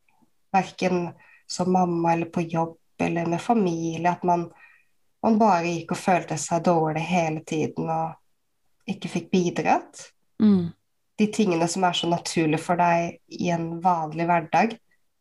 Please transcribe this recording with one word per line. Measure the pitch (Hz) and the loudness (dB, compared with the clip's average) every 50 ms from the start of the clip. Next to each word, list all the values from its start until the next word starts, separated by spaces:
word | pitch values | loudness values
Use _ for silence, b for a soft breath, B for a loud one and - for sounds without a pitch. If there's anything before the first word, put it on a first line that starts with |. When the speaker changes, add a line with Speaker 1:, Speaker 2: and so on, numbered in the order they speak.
| _ _ _ _ _ _ _ _ _ _ - | _ _ _ _ _ _ _ _ _ _ 0
Speaker 1:
hverken | 190 180 - - - 185 180 180 175 175 170 b b b b b b b | 0 0 -2 -4 -4 -2 0 0 0 -2 -4 b b b b b b b
som | - - - 180 185 | -10 -6 -2 0 2
mamma | 185 185 180 175 170 170 165 170 170 | 2 2 2 2 0 0 2 2 2
eller | 165 170 | 0 -2
på | 165 - 180 | -4 -4 -4
jobb | 170 160 - 165 165 165 165 - _ _ _ - | -4 -2 -2 -2 -2 -4 -6 -14 _ _ _ -6
eller | 170 170 165 170 170 | -4 -2 -2 -2 -2
med | 170 170 165 | -2 -4 -2
familie, | - - 240 226 196 175 165 165 165 165 165 160 165 175 | 0 0 2 2 2 2 0 -2 -4 -4 -4 0 0 0
at | 175 - - | 0 0 0
man, | 180 175 175 170 170 b b b b b b b b b _ _ _ _ _ - | 0 0 0 -2 -6 b b b b b b b b b _ _ _ _ _ 0
man | 226 226 208 | 2 4 4
bare | 226 214 185 170 170 | 4 4 4 2 0
gikk | 175 170 165 160 - | -2 -4 -4 -4 -6
og | 185 | -8
følte | - - 196 180 165 160 - 160 | -4 0 0 0 0 0 -4 -6
seg | 156 - - 175 165 160 | -6 -4 -2 -2 0 2
dårlig | 180 175 165 160 156 156 156 | 2 2 2 2 0 -2 -4
hele | 160 170 180 180 165 156 156 156 - | -2 0 0 0 0 0 -4 -6 -6
tiden | - 160 156 143 127 - 160 165 160 | -4 -4 -2 -2 -4 -4 -6 -4 -4
og | 160 160 165 165 160 - _ _ _ _ _ _ _ _ _ _ _ _ _ | -4 -4 -4 -6 -8 -14 _ _ _ _ _ _ _ _ _ _ _ _ _
ikke | - 190 - - 175 | -10 -8 -8 -8 -6
fikk | - 214 - - | -6 -6 -2 0
bidratt. | - 185 175 175 - - 151 185 262 349 - - - - - - _ _ _ _ _ - | 2 2 2 2 0 0 2 2 2 2 0 -6 -16 -20 -20 -20 _ _ _ _ _ 4
Speaker 2:
Mm. | 220 208 202 185 175 165 - _ _ _ _ _ _ _ _ - | 4 6 6 4 2 -2 -8 _ _ _ _ _ _ _ _ 0
Speaker 1:
De | 214 | 0
tingene | 208 - - 214 185 170 165 170 170 | 0 2 0 2 2 2 2 0 0
som | - 196 190 | 0 0 0
er | 180 170 | 0 0
så | - - 170 | 0 0 0
naturlige | 170 165 - - - 175 160 156 156 160 | -2 -2 -4 -4 -2 0 0 2 0 -2
for | - - 175 | 0 0 0
deg | 170 175 175 170 170 170 170 - - _ _ | 2 4 4 2 2 0 -4 -8 -12 _ _
i | - - 180 175 | -8 -4 -2 -2
en | 170 165 165 165 170 165 | 0 -2 -2 -6 -6 0
vanlig | 170 185 175 165 160 156 156 160 170 | 0 2 2 2 -2 -4 -4 -2 0
hverdag, | 170 175 170 156 - - 160 208 226 226 - _ _ _ _ _ _ _ _ | 2 2 0 0 0 2 2 2 0 -2 -8 _ _ _ _ _ _ _ _